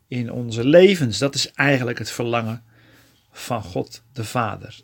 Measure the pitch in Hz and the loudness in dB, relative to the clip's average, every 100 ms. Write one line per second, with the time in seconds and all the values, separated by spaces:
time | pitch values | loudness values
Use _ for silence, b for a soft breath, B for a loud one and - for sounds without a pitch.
0 | - 123 120 127 120 110 120 170 190 185 | -10 -8 -6 -6 -6 -2 6 8 8 6
1 | 127 98 139 139 - - 139 135 123 117 | 0 0 -2 -2 -4 0 2 2 0 -6
2 | 110 - 120 117 110 113 - b b b | -8 -6 -2 -2 -2 -8 -12 b b b
3 | b b b - - 120 95 113 135 - | b b b -14 -8 -6 -6 -8 -8 -12
4 | _ - 107 127 110 98 - - | _ -12 -6 -4 -4 -6 -14 -18